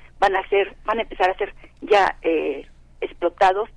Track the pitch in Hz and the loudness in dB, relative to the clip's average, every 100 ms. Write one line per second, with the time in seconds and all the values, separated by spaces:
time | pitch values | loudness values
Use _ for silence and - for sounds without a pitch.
0 | - - 196 190 - 202 190 - - 220 | -14 0 0 2 0 0 0 -4 -6 -4
1 | 214 - 185 - 202 - - - - 202 | -4 -2 0 0 -6 -8 -20 -10 2 2
2 | 185 - - 160 151 - - - - - | 2 0 -2 -2 -2 -6 -10 -20 -20 -12
3 | - - - - 190 190 233 | -10 -4 -4 2 2 2 -4